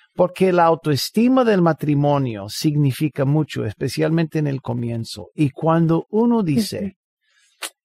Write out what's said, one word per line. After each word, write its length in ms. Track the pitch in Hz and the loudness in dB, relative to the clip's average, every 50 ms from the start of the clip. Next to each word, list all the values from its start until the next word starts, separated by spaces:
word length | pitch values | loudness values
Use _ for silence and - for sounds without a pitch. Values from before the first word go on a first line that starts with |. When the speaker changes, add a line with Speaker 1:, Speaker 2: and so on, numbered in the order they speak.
| _ _ _ | _ _ _
Speaker 1:
Porque 380 | - 180 175 180 - 185 185 | 0 0 0 0 0 2 2
la 120 | 175 175 170 | 4 4 4
autoestima 800 | 165 165 156 - 151 147 127 - - - 214 233 247 262 262 247 | 4 2 2 0 -2 -2 0 -2 -2 0 2 2 4 4 4 4
del 180 | 226 208 185 | 4 2 4
matrimonio 880 | 170 165 156 - - 151 147 143 143 143 143 143 135 123 110 101 98 107 | 4 2 2 0 0 0 0 2 2 2 2 0 0 -2 -6 -8 -10 -10
significa 760 | - - - 156 147 147 147 135 123 - 156 147 - - 135 | -8 -2 -2 0 2 2 2 0 0 -2 -4 -4 -2 -2 -2
mucho, 400 | 135 147 156 151 - - 127 117 | 0 0 0 0 -2 -4 -6 -6
especialmente 760 | 110 - - 139 131 - 151 156 156 160 165 165 156 - 156 | -6 -6 -6 -6 -6 -2 -2 -2 0 0 0 -2 -2 -2 -2
en 80 | 151 | -2
el 140 | 143 135 131 | -2 -4 -6
comienzo. 680 | - - 120 123 120 117 117 117 110 - - 101 87 - _ | -6 -6 -6 -6 -6 -6 -6 -6 -8 -10 -12 -16 -16 -10 _
Y 160 | - 156 131 | -2 -2 -2
cuando 560 | - - 151 160 160 165 170 156 165 165 - - | -2 -2 0 0 2 2 2 2 2 0 -2 -2
uno 320 | - 214 233 233 240 226 | -2 0 2 2 2 0
dice, 360 | 202 160 143 123 101 - - 104 | 0 0 0 -2 -2 -4 -4 -8
Speaker 2:
Ujú. 920 | 101 98 - _ _ _ _ _ _ _ _ _ _ _ _ - - - _ _ | -8 -8 -10 _ _ _ _ _ _ _ _ _ _ _ _ -16 -16 -16 _ _